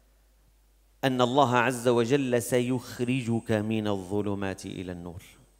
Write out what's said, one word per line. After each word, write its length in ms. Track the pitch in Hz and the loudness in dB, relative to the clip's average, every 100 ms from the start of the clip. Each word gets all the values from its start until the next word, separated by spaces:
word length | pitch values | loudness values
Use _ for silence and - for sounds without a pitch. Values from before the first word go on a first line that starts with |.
| _ _ _ _ _ _ _ _ _ _ | _ _ _ _ _ _ _ _ _ _
أن 180 | 135 127 | 0 2
الله 360 | 123 139 127 123 | 4 4 4 4
عز 300 | 117 123 123 | 2 2 2
وجل 540 | 120 113 143 131 123 | 4 4 2 2 0
سيخرجك 1080 | 113 127 123 127 - - 123 135 113 117 113 | 2 0 0 -2 -4 -6 -2 -2 0 -2 0
من 360 | 107 107 110 104 | 0 0 -2 -2
الظلمات 760 | 98 90 104 101 101 98 92 95 | -4 -2 -4 -2 -4 -6 -6 -10
إلى 260 | 95 90 | -10 -8
النور، 320 | 90 87 87 - - _ _ | -10 -12 -14 -18 -20 _ _